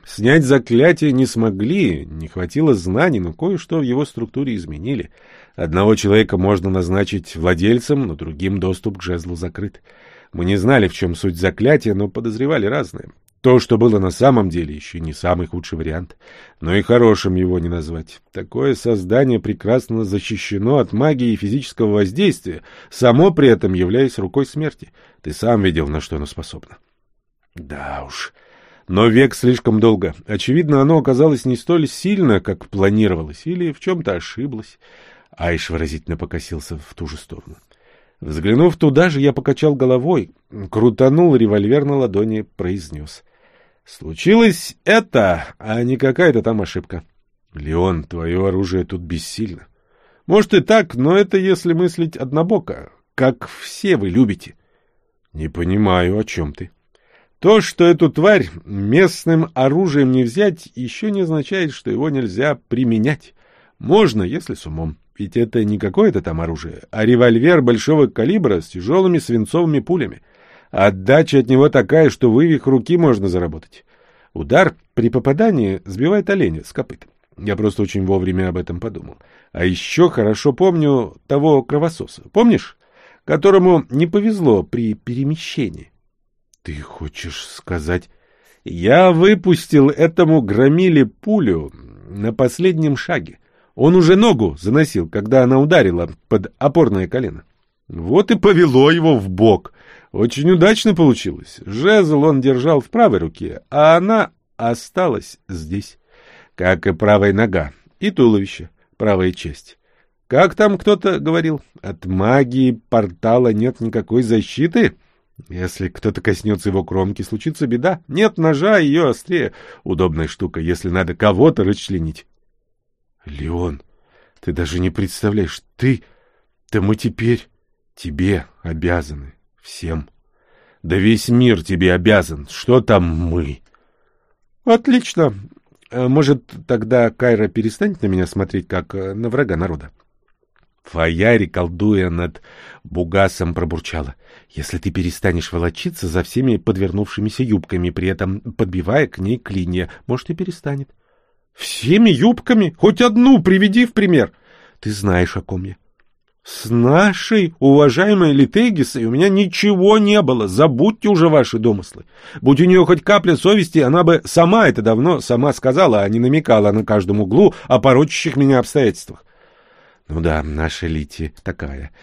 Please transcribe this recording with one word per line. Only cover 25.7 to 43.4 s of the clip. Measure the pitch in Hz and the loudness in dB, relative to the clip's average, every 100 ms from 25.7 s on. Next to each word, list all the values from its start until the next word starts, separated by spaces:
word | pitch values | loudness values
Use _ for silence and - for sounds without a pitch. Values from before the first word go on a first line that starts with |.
| 80 71 | 0 -4
на | 76 | -6
что | - 78 | -8 -10
оно | 73 | -10
способно. | - 78 - - - _ _ _ _ _ _ _ | -12 -16 -18 -20 -20 _ _ _ _ _ _ _
Да | - 69 71 69 87 67 | -20 -18 -14 -12 -12 -14
уж. | - - _ _ _ _ _ - | -14 -14 _ _ _ _ _ -4
Но | 92 117 | 2 4
век | 113 135 - | 4 2 2
слишком | 123 123 120 107 | 0 0 0 2
долго. | 113 104 90 - - | 2 2 -2 -8 -10
Очевидно, | 104 - 147 156 143 | -8 -2 0 2 2
оно | 139 165 | 4 2
оказалось | 135 127 156 131 131 | 2 2 2 2 -2
не | 120 | -4
столь | - 170 147 | 0 0 0
сильно, | - 185 202 151 98 | -4 -4 0 2 0
как | - 92 - | -2 -10 -10
планировалось, | 101 98 107 104 85 78 73 160 | -2 0 2 0 -2 -6 -12 -8
или | 180 175 | -6 -6
в | 139 | -6
чем-то | 190 180 151 | -6 -4 -4
ошиблось. | 87 - - 139 113 - _ _ - - _ _ - | -6 -8 -10 -10 -10 -16 _ _ -20 -20 _ _ -8
Айш | 87 82 - | -4 -4 -6
выразительно | - 80 78 - 80 | -6 -6 -8 -10 -10
покосился | - 85 - 82 - 78 | -10 -12 -12 -14 -12 -16
в | - - | -16 -16
ту | 80 | -14
же | 73 | -14
сторону. | - - - 80 _ _ _ _ _ _ | -18 -20 -20 -20 _ _ _ _ _ _
Взглянув | 80 78 92 120 170 160 | -10 -4 0 2 2 2
туда | 156 135 180 | 2 4 2
же, | 143 | 2
я | 139 | 0
покачал | 135 135 131 151 139 | 0 -4 0 0 0
головой, | 127 127 143 160 87 _ _ 107 95 | 0 0 0 -2 -4 _ _ -16 -6
крутанул | 110 120 95 131 151 175 131 | 2 2 4 2 4 4 4
револьвер | 110 104 101 143 143 | 4 2 2 0 0
на | 139 | -2
ладони, | 123 95 110 110 | -2 -2 -2 -4
произнес: | 104 - 90 98 78 76 76 - _ _ | -10 -10 -8 -8 -10 -16 -16 -20 _ _